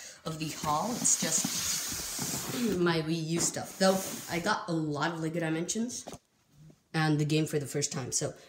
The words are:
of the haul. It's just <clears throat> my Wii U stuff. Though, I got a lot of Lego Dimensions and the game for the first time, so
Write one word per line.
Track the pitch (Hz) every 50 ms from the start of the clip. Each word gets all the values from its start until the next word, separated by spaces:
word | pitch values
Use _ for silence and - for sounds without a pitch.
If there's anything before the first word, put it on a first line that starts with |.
| - - - - -
of | 170 160 156
the | 160 151
haul. | - - - 156 147 156 180 226 247 185
It's | - - - -
just | - 160 151 - - - - - - - - - - - - - - - - - - - - - - - - 262
<clears throat> | 240 214 185 180
my | 175 175 165 160 156
Wii | 156 170 165 160 160
U | 165 170
stuff. | 165 - - 135 113 - - -
Though, | 190 190 190 190 - - - - - -
I | 170 170
got | 170 185 185 - - -
a | 170
lot | 160 156 151 147 143 151 170 170
of | 160
Lego | 160 156 160 170
Dimensions | 165 160 160 165 175 - - 220 240 247 - - - - - - _ _ _ _ _ _ _ - - - - _ _ _ -
and | 160 156 156 151 147
the | 151
game | 143 156 156 156
for | 147 - 147
the | 135
first | - - 147 143 - -
time, | 139 127 120
so | - - 151 131 - - -